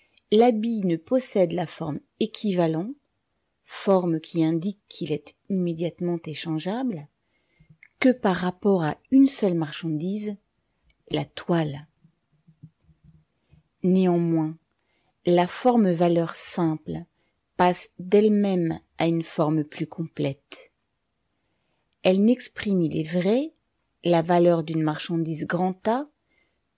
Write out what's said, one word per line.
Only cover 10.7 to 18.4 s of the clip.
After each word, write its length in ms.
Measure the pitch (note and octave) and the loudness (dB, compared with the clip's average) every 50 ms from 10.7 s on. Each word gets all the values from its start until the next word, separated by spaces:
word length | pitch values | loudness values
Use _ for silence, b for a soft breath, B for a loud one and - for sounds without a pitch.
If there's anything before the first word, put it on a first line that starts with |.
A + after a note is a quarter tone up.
| _ _ _ _ _ _ _ - | _ _ _ _ _ _ _ -6
la 140 | - D3+ D3 | -6 -6 -6
toile. 600 | - - - - - F3 E3 D#3+ D3 C#3 C#3+ D3+ _ _ _ _ _ _ _ _ _ _ _ _ _ _ _ - D#3+ _ _ _ _ D#3 _ _ - - _ _ _ _ _ _ _ _ _ _ _ _ _ - | -6 -10 -14 -4 -2 0 0 0 -2 -6 -10 -16 _ _ _ _ _ _ _ _ _ _ _ _ _ _ _ -20 -20 _ _ _ _ _ _ _ -20 -20 _ _ _ _ _ _ _ _ _ _ _ _ _ 0
Néanmoins, 760 | F#3 F#3 F#3+ F#3 F3+ F3 E3+ F3 E3+ E3 D#3+ D#3 D#3 D#3+ D#3+ _ _ _ _ _ _ _ _ _ _ _ _ - | 2 2 4 4 4 2 2 2 2 2 0 0 -2 -6 -10 _ _ _ _ _ _ _ _ _ _ _ _ 0
la 220 | F3 F3 F3 F3 | 2 2 2 2
forme 440 | F3+ - - - B3 A#3+ A#3+ G#3 F#3 | 0 -2 0 2 2 4 6 4 4
valeur 440 | F3 D#3+ F3 F3 E3+ E3+ E3 E3+ - | 4 2 2 2 2 2 0 -2 -4
simple 680 | - - - - - F3 D#3+ D#3 D#3 - - D#3+ E3 E3+ _ _ _ _ _ _ _ _ _ _ | -8 -6 -6 -2 0 0 0 -2 -4 -6 -10 -10 -10 -10 _ _ _ _ _ _ _ _ _ _
passe 320 | - F3+ F3+ F3+ - - - _ - | 2 2 2 2 0 -4 -6 _ -14
d'elle-même 800 | F3+ F#3 G#3 G#3 G#3+ G#3+ G#3 G3+ | -6 2 4 4 6 6 4 4